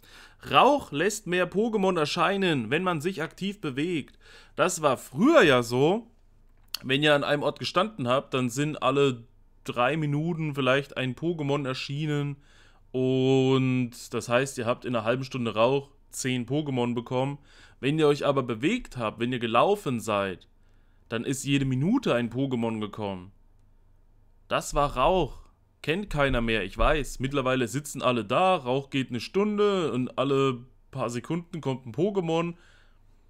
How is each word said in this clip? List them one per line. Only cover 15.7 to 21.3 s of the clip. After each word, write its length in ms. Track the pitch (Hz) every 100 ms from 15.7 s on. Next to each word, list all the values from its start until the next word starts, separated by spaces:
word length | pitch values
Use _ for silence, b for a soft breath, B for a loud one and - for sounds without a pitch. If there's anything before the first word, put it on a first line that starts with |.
| 139 139 - _
zehn 340 | - 131 127
Pokémon 500 | 117 143 147 127 120
bekommen. 440 | 120 117 127 135 143 b b b b
Wenn 180 | 135 156
ihr 80 | 151
euch 200 | 147 143
aber 160 | 135
bewegt 560 | 123 110 151 247 - 127
habt, 220 | 107 110
wenn 120 | 120
ihr 60 | 127
gelaufen 640 | 113 120 165 202 151 120
seid, 480 | 101 101 98 87 - _ _ _ _ _ _
dann 160 | 117
ist 200 | 127